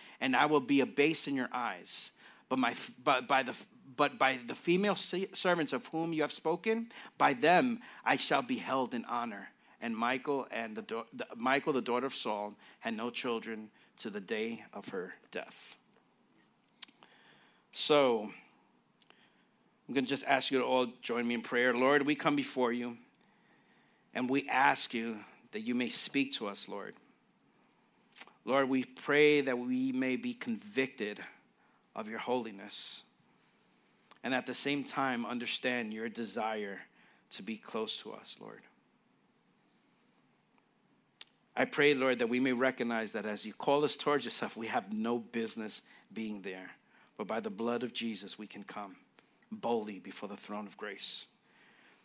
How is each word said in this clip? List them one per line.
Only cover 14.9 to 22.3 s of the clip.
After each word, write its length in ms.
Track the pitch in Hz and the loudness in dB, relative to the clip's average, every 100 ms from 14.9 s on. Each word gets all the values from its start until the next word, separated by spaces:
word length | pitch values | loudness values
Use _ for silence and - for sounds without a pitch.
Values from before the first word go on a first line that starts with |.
| 95 90 - - | -6 -8 -10 -12
death. 440 | - - - - - _ _ _ _ _ _ _ _ _ - - - - - - - _ _ _ | -10 -10 -12 -18 -20 _ _ _ _ _ _ _ _ _ -16 -16 -16 -20 -20 -20 -20 _ _ _
So, 580 | - - 147 135 113 104 - - _ _ _ _ _ _ - _ _ _ _ _ _ - | -2 4 6 6 4 -2 -10 -20 _ _ _ _ _ _ -20 _ _ _ _ _ _ -6
I'm 60 | |
gonna 120 | 127 123 | -2 0
just 180 | 135 | -2
ask 260 | - 135 131 | 2 2 4
you 80 | 135 | 2
to 60 | |
all 280 | 123 127 123 117 | 4 4 2 -2
join 260 | - 120 120 | -4 -2 0
me 60 | |
in 80 | 120 | -2
prayer. 320 | 107 123 123 | 0 2 4
Lord, 320 | 120 131 143 | 6 6 6
we 100 | 143 | 4
come 220 | 147 156 | 2 2